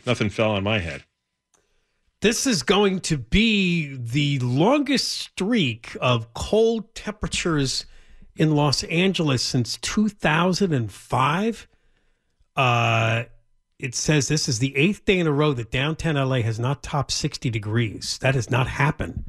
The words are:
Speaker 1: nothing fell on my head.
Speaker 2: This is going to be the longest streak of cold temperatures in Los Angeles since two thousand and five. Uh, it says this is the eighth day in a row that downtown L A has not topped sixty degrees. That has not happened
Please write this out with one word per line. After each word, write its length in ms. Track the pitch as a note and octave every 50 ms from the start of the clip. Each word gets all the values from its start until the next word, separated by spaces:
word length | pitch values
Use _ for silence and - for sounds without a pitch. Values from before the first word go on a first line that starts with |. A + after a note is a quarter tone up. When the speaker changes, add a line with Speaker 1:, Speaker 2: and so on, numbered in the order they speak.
| -
Speaker 1:
nothing 240 | B2 A#2+ - A2+ G2+
fell 220 | - - A2+ G#2+
on 120 | G#2+ G2 F#2+
my 160 | G2+ A2+ G#2
head. 240 | F2 E2 C#2+ C2+ - _ _ _ _ _ _ _ _ _ _ _ _ _ _ _ _ _ _ _ _ _ _ _
Speaker 2:
This 260 | - G#3 A#3+ - -
is 160 | C4+ A#3 D#3 -
going 380 | - G3 G3 G#3 G3 F#3 F#3
to 160 | - - D#3+
be 800 | C#3+ A#2+ - - F#3+ A3 A3+ G#3+ G3+ F#3+ F3+ F3 E3+ D#3 C#3+ C#3
the 440 | C3 A#2+ A2+ A#2 D3+ D3 C#3+ C#3+ C3+
longest 680 | B2 B2 B2 C3+ E3 A3 C#4 D#4 C#4+ C4+ C#4 A#3 - -
streak 840 | - - - - _ - F#3 G3 B3+ A3+ E3 B2+ A2+ A2 - - - -
of 340 | - C3 B2 A#2+ A2+ - -
cold 640 | - - - - G#3+ A3+ A3+ A#3 A3+ - - -
temperatures 920 | - - - G3+ - - D#3+ - - - F3+ D#3+ D3 C#3 B2+ - - - - - - - - - - - - -
in 200 | - E3 D#3 D3+
Los 280 | D3 D3 D3 B2+ - -
Angeles 580 | - D3+ E3 F3+ G3 F3+ - E3 D3+ C3 A#2 -
since 340 | - - B2+ A#2 - -
two 320 | - - - - G#3+ G#3+ A3
thousand 640 | - - - E3 D3+ E3 E3+ F#3+ F3+ F3 G3+ F3+ D#3
and 180 | C3 A2+ G2+
five. 760 | - - - - - B2 C3 C#3 D3+ F3+ G#3 A3+ A3 - - - _ _ _ _ _ _ _ _ _ _ _ _ _ _ _ _ _
Uh, 720 | - C3+ B2 A#2+ A#2 A#2 A#2 A2+ A2+ A2+ A2+ A2+ A#2 A#2+ - - - _ _ _ _ _ _ _
it 160 | - - C3 A#2
says 340 | - - - D#3 D3+ C3
this 220 | - D3 D#3 - -
is 80 | C3
the 180 | G#2 B2 C3+ -
eighth 300 | C3+ D3 G3 G#3 - -
day 140 | - G3+ F#3
in 80 | F3
a 40 | D#3+
row 220 | C#3+ C#3 D3+ D3+ C#3+
that 160 | A#2+ A2+ -
downtown 480 | - B2+ C3+ D3+ D#3+ - - E3 D3+
L 160 | C#3 C3+ C3 C3
A 80 | C3
has 160 | A2 A#2 A2
not 240 | G#2+ A#2 B2+ C#3+ -
topped 300 | - - - D3 C3 -
sixty 400 | - - - D3+ - - - C3
degrees. 680 | A2 A#2 G#2 G#2+ G#2+ A#2+ A#2+ G#2 F#2 - - - - - -
That 100 | B2+ C3
has 160 | C3+ A#2 -
not 160 | A#2+ B2 C3
happened 600 | A#2 - - C#3 D3 - - F#2 E2+ - - -